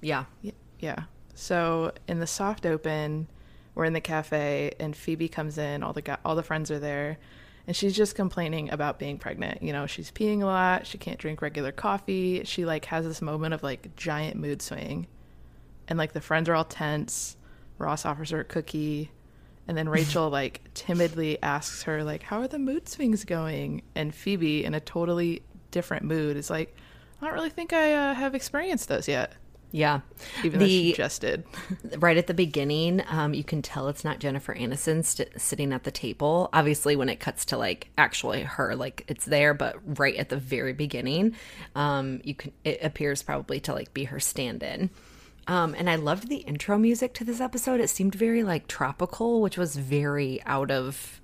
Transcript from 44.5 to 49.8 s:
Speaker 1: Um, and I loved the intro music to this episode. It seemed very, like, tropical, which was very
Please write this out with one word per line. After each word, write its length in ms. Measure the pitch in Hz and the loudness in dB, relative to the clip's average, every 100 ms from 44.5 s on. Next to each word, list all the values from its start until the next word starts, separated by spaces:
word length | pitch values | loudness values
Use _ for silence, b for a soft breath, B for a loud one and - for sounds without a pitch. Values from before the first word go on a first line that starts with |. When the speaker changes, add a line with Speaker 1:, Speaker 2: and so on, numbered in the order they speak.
| - - - 185 B B B B B - | -4 -6 -2 -4 B B B B B 0
Speaker 1:
Um, 280 | 185 165 147 | 2 2 2
and 120 | 175 | 2
I 60 | 165 | 2
loved 340 | 147 180 240 | 2 0 -2
the 80 | 285 | -6
intro 400 | - 147 - 208 | -4 -6 2 6
music 360 | 220 233 254 - | 6 6 0 -2
to 100 | 233 | -4
this 160 | 233 | -2
episode. 400 | 254 254 247 254 | -2 -2 0 2
It 80 | 226 | 2
seemed 260 | - 196 190 | 2 2 4
very, 280 | 226 233 | 4 4
like, 240 | 214 160 - | 4 0 -2
tropical, 720 | - 135 143 175 - 226 233 | -2 -2 0 -2 0 2 4
which 160 | 208 185 | 4 2
was 180 | 180 | -2
very 640 | 139 | -2